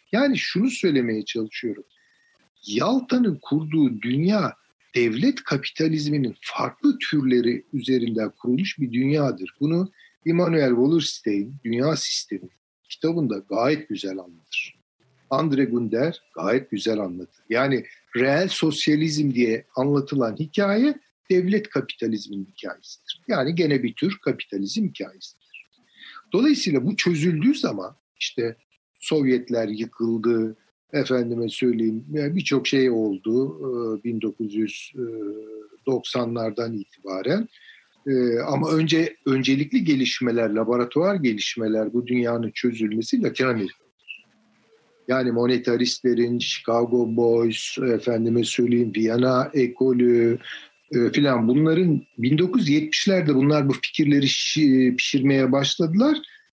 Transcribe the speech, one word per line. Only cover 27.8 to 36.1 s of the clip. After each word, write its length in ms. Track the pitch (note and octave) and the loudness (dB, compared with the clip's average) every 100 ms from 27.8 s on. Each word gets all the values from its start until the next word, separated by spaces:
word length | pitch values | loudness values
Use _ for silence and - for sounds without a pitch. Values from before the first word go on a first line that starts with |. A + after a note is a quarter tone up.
| F#2 - _ _ | -10 -16 _ _
işte 360 | - - A#2 A2+ _ _ _ _ | -8 -4 -4 -6 _ _ _ _
Sovyetler 680 | - D#3 C3+ B2 B2 A#2 A2 | -2 0 2 2 0 -2 -2
yıkıldı, 880 | G#2+ A2+ - A#2 A2+ A#2 A2+ A2 A2 _ _ _ | -4 -8 -4 -2 0 0 0 -2 -6 _ _ _
efendime 560 | D3+ B2+ B2+ A#2 A#2 A2+ | -4 0 0 -2 -4 -4
söyleyeyim, 560 | - B2 A2+ A2+ A2 C#3 | 0 0 2 0 -2 -6
yani 240 | D3+ C#3+ F#3 | -4 -2 -2
birçok 320 | - C#3 B2+ | 0 0 2
şey 220 | C#3 B2+ | 2 2
oldu, 680 | A2+ G#2+ F#2+ A2 A#2+ C#3 D#3 | 2 0 -2 -2 0 0 -4
e, 440 | C#3 A#2+ A2+ G#2+ | -6 -6 -4 -6
bin 180 | A#2+ A2+ | -6 -4
dokuz 340 | A2 G#2 G#2+ G#2 | -4 -6 -6 -4
yüz 380 | G#2+ - - C#3 A#2 A2+ G2+ G#2+ A2 A2 G#2+ - - | -4 -6 -14 -10 -10 -8 -10 -12 -14 -18 -20 -10 -4
doksanlardan 880 | B2+ - | -4 -2